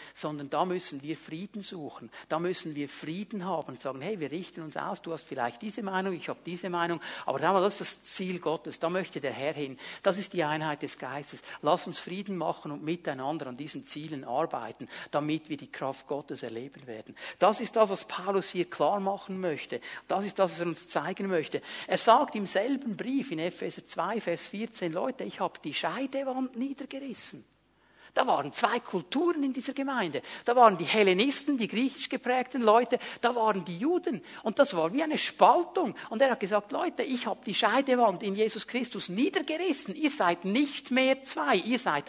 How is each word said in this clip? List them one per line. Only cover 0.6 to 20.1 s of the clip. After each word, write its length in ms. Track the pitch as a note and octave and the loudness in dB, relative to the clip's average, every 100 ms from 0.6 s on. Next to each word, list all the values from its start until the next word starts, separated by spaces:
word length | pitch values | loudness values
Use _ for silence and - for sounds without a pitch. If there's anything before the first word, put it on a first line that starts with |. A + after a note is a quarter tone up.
| F#3 | 0
müssen 360 | F3+ - C#3+ | 0 -4 -8
wir 140 | C#3+ D#3 | -8 -10
Frieden 460 | - D#3+ G3 G#3+ | -10 -12 -10 -10
suchen. 480 | F#3+ F#3 C#3 - A#2+ - - | -10 -10 -10 -12 -16 -18 -4
Da 100 | D#3+ | -2
müssen 360 | F3 F3 D#3+ | 0 -4 -6
wir 160 | D3 C#3+ | -6 -8
Frieden 560 | - D3+ F3 G#3 G#3 F3+ | -8 -8 -8 -8 -6 -4
haben 260 | E3 C#3+ | -4 -6
und 80 | B2+ | -8
sagen, 220 | C3+ C3 | -8 -6
hey, 180 | D#3+ G#3+ | -6 -6
wir 100 | C#3+ | -6
richten 300 | D#3+ F3+ - | -6 -10 -12
uns 160 | D#3+ D#3 | -10 -8
aus, 240 | D#3 G3+ | -6 -8
du 120 | E3+ | -8
hast 140 | D#3+ - | -10 -8
vielleicht 360 | C3+ A#2+ - | -4 -4 -4
diese 200 | G#3+ A3 | -10 -6
Meinung, 300 | G3 F#3 F#3+ | -4 -2 -2
ich 160 | E3+ - | -4 -6
habe 120 | B2 | -8
diese 240 | - F3 F#3+ | -8 -8 -4
Meinung, 320 | F3 E3+ E3+ - - | -2 0 -2 -6 -8
aber 140 | - B2+ | -4 2
schau 160 | D#3 | 4
mal, 80 | F#3+ | 4
das 180 | G3 G3+ | 4 0
ist 0 | |
das 220 | F#3 - | -8 -8
Ziel 360 | - - F#3 F3+ | -8 -4 -4 -2
Gottes, 400 | D3+ D#3 E3 - | -2 -4 -6 -4
da 120 | E3 | 0
möchte 320 | F#3 F3+ D3+ | 0 -2 -4
der 100 | C3+ | -4
Herr 220 | A2 C#3 | -2 -4
hin. 240 | C3 C#3 B2+ - - | -4 -6 -8 -14 0
Das 160 | G3 F#3 | 0 0
ist 160 | F#3+ | -4
die 100 | F3+ | -2
Einheit 380 | D3+ D#3 D#3 D3 | 0 0 -2 -2
des 160 | C#3 - | -6 -8
Geistes. 440 | C3+ C#3 C#3+ C3 - - | -8 -8 -10 -14 -14 -2
Lass 240 | D3 F3+ - | 2 2 0
uns 120 | D#3 | -8
Frieden 380 | - F#3 G#3 F#3 | -8 -8 -6 -4
machen 340 | D#3+ E3+ D3+ | -4 -4 -8
und 140 | D3 | -6
miteinander 640 | D3+ F3 E3+ C3+ C3+ D#3+ C3 | -4 -4 -4 -4 -4 -4 -6
an 100 | B2+ | -8
diesen 300 | D3+ C#3 A#2+ | -10 -10 -10
Zielen 380 | D3 D#3 D3 | -12 -8 -8
arbeiten, 640 | B2+ B2+ D#3+ C3+ A2+ - A#2+ - - | -4 -2 0 -2 -8 -12 -14 -12 -4
damit 380 | D3 D3+ D#3 - | -2 0 -2 -4
wir 80 | D#3 | -10
die 160 | - | -10
Kraft 340 | - C3+ C3 - | -6 -6 -6 -6
Gottes 360 | C#3+ - C3+ | -6 -6 -10
erleben 440 | A#2+ A2+ C#3 - B2+ | -8 -8 -10 -16 -14
werden. 300 | G#2+ - - - - | -14 -14 -14 -14 4
Das 240 | F#3 G#3+ | 4 4
ist 140 | A#3 A#3 | -2 4
das, 120 | G#3+ | 4
was 160 | F#3+ | 2
Paulus 460 | - - F#3 G3 F3+ | -6 -6 0 0 0
hier 160 | F3+ E3+ | -2 -4
klar 340 | - D3 G3+ | 2 2 2
machen 400 | G3 G3 - F#3 | 0 -2 -6 -4
möchte. 400 | F3+ C#3+ - B2 - - | -2 -2 -6 -10 -8 -14
Das 200 | - | -4